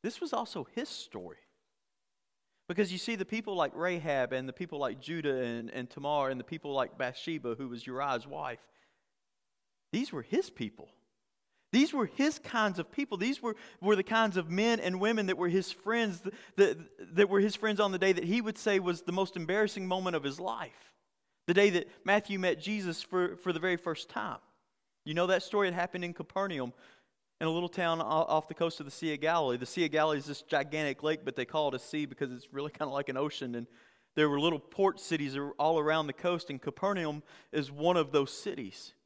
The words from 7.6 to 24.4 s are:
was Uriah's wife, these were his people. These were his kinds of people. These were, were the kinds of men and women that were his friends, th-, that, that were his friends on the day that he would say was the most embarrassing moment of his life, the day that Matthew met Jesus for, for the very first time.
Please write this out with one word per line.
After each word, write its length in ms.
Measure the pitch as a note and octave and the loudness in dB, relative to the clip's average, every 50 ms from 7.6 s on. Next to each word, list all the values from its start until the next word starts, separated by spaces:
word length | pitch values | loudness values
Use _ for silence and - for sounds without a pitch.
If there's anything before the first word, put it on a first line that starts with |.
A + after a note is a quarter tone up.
| C#3 B2+ | -6 -8
was 180 | A#2+ A#2 A2+ | -8 -10 -10
Uriah's 400 | B2+ B2+ B2+ C#3 C#3+ C3 A#2+ A2 | -8 -6 -4 -2 -2 -2 -4 -4
wife, 320 | C#3 C#3+ D3+ D3 C3 A#2 - - _ _ _ _ _ _ _ _ _ _ _ _ _ _ _ _ _ _ _ _ _ _ _ _ _ | -8 -10 -8 -8 -8 -10 -12 -16 _ _ _ _ _ _ _ _ _ _ _ _ _ _ _ _ _ _ _ _ _ _ _ _ _
these 200 | - A3 C4+ - | -4 -4 -4 -2
were 100 | - C#3+ | -6 -10
his 280 | - - G3+ D4+ F#4+ - | -6 -2 -2 -2 -2 -2
people. 380 | - - A#2+ G#2 - - - - _ _ _ _ _ _ _ _ _ _ _ _ _ _ _ _ | -6 -8 -8 -8 -8 -12 -20 -20 _ _ _ _ _ _ _ _ _ _ _ _ _ _ _ _
These 200 | - A#3+ C#4+ - | 2 2 4 4
were 140 | - C#4 A3 | 2 0 0
his 340 | E3 - - C4+ D4+ D4+ - | 0 0 0 0 2 0 -2
kinds 400 | - - - A#3 G#3+ G#3 F#3 F3 | -10 -4 0 2 2 2 0 -2
of 100 | D#3 - | -6 -6
people. 260 | - - C#4 - G#3+ | -4 -6 -4 -4 -2
These 240 | F3 G3 B3 C#4+ - | -2 0 -2 -2 -2
were, 140 | - A#3 G#3+ - - - - - | -4 -4 -6 -6 -10 -20 -16 -2
were 140 | F3+ G3+ G#3+ | 4 4 4
the 80 | F#3+ | 4
kinds 340 | F#3+ - A3+ A3+ A3+ G#3+ F3+ | 4 2 2 2 2 4 2
of 140 | F#3 E3+ D#3 | 0 -2 0
men 300 | E3+ F#3+ G#3+ A#3 A#3 A3 | 0 2 4 4 2 2
and 200 | - F3+ F3+ F#3 | 0 -2 0 2
women 260 | G3 G#3+ A#3 A3 G3+ | 2 2 2 2 2
that 120 | F#3 F#3+ - | 0 0 2
were 100 | G#3+ F3 | 2 2
his 220 | E3+ F#3+ F3+ - | 2 2 0 0
friends, 500 | - - - G3+ A3+ A#3 A3+ G#3 F3+ E3+ | -8 -6 -2 0 0 2 2 0 -2 -4
th-, 120 | - F#3+ A3 - - - - | -8 -8 -8 -8 -20 -8 6
that, 580 | - G3 F3+ - E3 E3 - - - - - D#3+ | 6 6 6 6 -2 -8 -18 -16 -16 -16 -4 4
that 140 | F3 G#3 F#3+ | 4 6 6
were 120 | G3 G3+ | 6 4
his 140 | G3 G#3+ G3 | 4 4 2
friends 240 | - A3 A3 G#3+ G3+ | 0 0 0 4 4
on 140 | G#3+ G3+ | 4 2
the 60 | F#3+ F3+ | 4 4
day 140 | F#3+ F#3+ | 4 4
that 120 | F#3 - - | 4 4 4
he 160 | E3+ G3+ A#3+ | 2 2 2
would 180 | A3+ A3 G#3+ - | 2 -2 -4 -2
say 220 | - A3 G3+ F#3+ | 0 2 2 2
was 220 | F#3 F3+ F3 E3+ | 2 0 -2 -2
the 100 | - - | -2 -2
most 240 | F3+ F#3 F#3+ F3+ - | 0 0 0 0 -2
embarrassing 500 | F3 E3 D3+ F#3 G#3 G#3+ G3+ - G3+ F#3 | -6 -4 0 2 2 2 2 0 -4 -2
moment 300 | F#3 F#3 F#3 F#3 F#3 E3+ | -2 -2 0 0 0 0
of 80 | D#3 C#3 | 0 -2
his 160 | C#3 C3+ - | -2 -6 -4
life, 520 | F3 G3 A3 - F3 C#3+ - - - - _ _ _ _ _ _ _ _ _ _ _ | -6 -6 -6 -6 -8 -12 -14 -20 -20 -20 _ _ _ _ _ _ _ _ _ _ _
the 80 | - F3 | 2 4
day 160 | F#3+ G3+ G#3 | 6 6 6
that 180 | F3 F3 - - - - - | 6 2 -2 -2 -12 -6 2
Matthew 360 | G3 G3+ G#3 G#3 - G3 F#3+ | 4 4 4 4 0 -4 0
met 200 | F#3 F3+ D3 D3+ | 2 0 0 0
Jesus 420 | D3+ F#3 G#3+ G#3+ F#3+ F3 E3 - | -2 -4 -4 -2 -2 -4 -6 -6
for, 340 | - - - F#3 F3+ F3+ - | -8 -2 0 0 0 0 -2
for 160 | E3+ - F3+ | -4 -4 -2
the 80 | F3 D#3+ | -2 0
very 160 | D#3+ F#3 F3+ | 0 0 0
first 320 | E3+ - E3+ D#3 - - - | 0 -2 -6 -6 -6 -8 -8
time. 300 | - - G#3 F#3+ A#2+ - | -8 -6 -6 -6 -8 -10